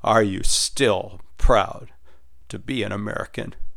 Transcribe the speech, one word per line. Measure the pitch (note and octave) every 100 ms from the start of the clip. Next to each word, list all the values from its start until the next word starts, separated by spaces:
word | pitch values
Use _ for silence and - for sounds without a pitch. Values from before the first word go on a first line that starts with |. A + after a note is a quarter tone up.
Are | - A2
you | G#2 F#2+
still | - - - - C3 F#2+ - - - -
proud | - A#2 F#2+ - - - - - - - -
to | G2+
be | G#2 C3
an | G2+
American? | G2+ G#2 - - - - - -